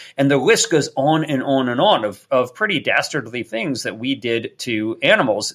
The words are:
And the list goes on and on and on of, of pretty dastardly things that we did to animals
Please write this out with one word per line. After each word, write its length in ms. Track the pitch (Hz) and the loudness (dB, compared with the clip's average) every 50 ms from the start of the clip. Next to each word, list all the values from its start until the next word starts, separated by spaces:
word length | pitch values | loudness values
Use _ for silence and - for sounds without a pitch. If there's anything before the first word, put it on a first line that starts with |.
| - - - - | -20 -16 -2 0
And 100 | 139 139 | 2 4
the 80 | 139 | 4
list 340 | 135 127 180 226 - - - | 4 4 4 4 4 2 2
goes 200 | 175 151 139 - - | 2 2 2 0 -2
on 280 | - 135 147 156 156 156 | -2 0 2 2 2 0
and 180 | 143 147 131 - | -2 -2 -4 0
on 260 | 135 135 135 131 123 | 0 0 0 0 0
and 120 | 120 123 | 0 2
on 240 | 170 208 202 135 110 | 4 4 4 4 2
of, 220 | 104 95 - - _ | -4 -6 -8 -8 _
of 220 | 139 127 123 - - | 0 0 0 0 -2
pretty 280 | - 214 208 196 139 | -4 -4 -2 -2 -2
dastardly 640 | 107 123 110 127 139 - - 151 117 113 113 123 110 | -2 0 0 0 0 -2 -4 -6 -6 -6 -8 -8 -8
things 400 | - - 113 110 156 135 107 - | -6 -6 -6 -4 -4 -4 -4 -4
that 120 | 120 92 | -6 -8
we 200 | 110 117 131 139 | -6 -4 -4 -4
did 420 | 113 104 120 117 117 - 101 - _ | -4 -2 -2 -2 -2 -4 -6 -12 _
to 400 | - 127 117 107 107 110 110 - - | -6 -4 -4 -2 -2 -4 -4 -2 2
animals 520 | 147 208 214 165 120 104 101 107 - - | 2 4 4 4 2 0 0 -2 -6 -10